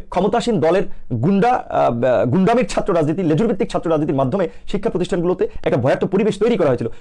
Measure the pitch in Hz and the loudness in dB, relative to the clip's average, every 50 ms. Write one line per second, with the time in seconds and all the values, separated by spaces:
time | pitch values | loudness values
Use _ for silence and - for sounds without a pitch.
0 | - - - 185 180 202 214 233 - 240 214 175 143 160 175 196 208 - - - | -4 -4 -2 -2 0 0 0 0 0 0 0 2 2 2 2 2 0 -2 -4 -6
1 | - - 123 110 117 175 196 196 185 240 247 - - - - - 143 139 123 117 | -8 -6 -4 -2 0 2 2 4 2 2 2 0 -2 -4 -2 0 0 0 0 0
2 | 123 131 120 98 107 123 123 180 190 180 233 254 240 - - 220 - - 190 170 | 0 2 2 2 2 2 2 2 2 4 2 2 0 0 -2 -2 0 0 0 0
3 | 156 147 160 175 190 147 156 151 - 214 233 - 233 - - 175 - 170 165 151 | 0 0 0 0 0 2 2 2 2 2 0 0 -2 -2 -4 -4 -2 0 0 0
4 | 156 151 151 131 135 - - 196 180 160 - - - - - - - - - 165 | 0 0 0 0 0 0 0 -2 -2 -4 -6 -8 -8 -6 -4 -4 -2 -2 -2 -2
5 | 175 - - 175 165 175 180 - 214 - - - - 160 175 143 113 135 165 - | -2 -2 -2 -2 0 0 0 0 -2 -4 -4 -4 -2 -2 0 0 2 2 0 0
6 | 214 190 - 202 226 214 - - 214 240 240 202 170 143 147 - 120 113 - - | 0 0 0 0 0 0 0 0 0 0 2 2 2 2 2 2 0 0 -2 -4